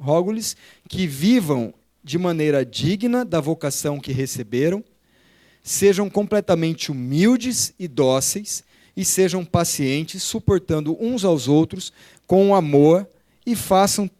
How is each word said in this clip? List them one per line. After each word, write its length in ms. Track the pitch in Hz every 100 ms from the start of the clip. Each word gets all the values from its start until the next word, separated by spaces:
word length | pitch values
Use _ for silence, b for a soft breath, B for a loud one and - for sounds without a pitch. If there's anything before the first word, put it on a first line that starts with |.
rogo-lhes 560 | 135 160 185 220 214 - b b _
que 180 | 185 180
vivam 680 | 135 185 254 160 131 113 - _ _
de 140 | - 160
maneira 480 | 180 165 151 143
digna 640 | 120 - 139 196 240 247 226
da 140 | 160
vocação 600 | 143 160 143 - 151 143
que 100 | 139
receberam, 720 | 131 135 - 107 120 156 196 - _ b b b b b b
sejam 460 | - - 196 190 202
completamente 840 | - 156 208 202 170 165 160 -
humildes 840 | 135 123 143 208 254 240 214 - -
e 80 | 180
dóceis, 760 | 127 131 131 - 196 208 - b b b -
e 80 |
sejam 400 | 185 - 185 185
pacientes, 760 | 170 175 170 - 135 143 160 190
suportando 760 | - 226 - 190 - 156 151 170
uns 280 | 226 247 185
aos 200 | 156 117
outros 460 | 147 160 185 - b b b -
com 280 | 185 196
amor, 520 | 196 156 143 147 175 196 _ _ _
e 100 | -
façam 540 | 220 - 190 196 - 196 -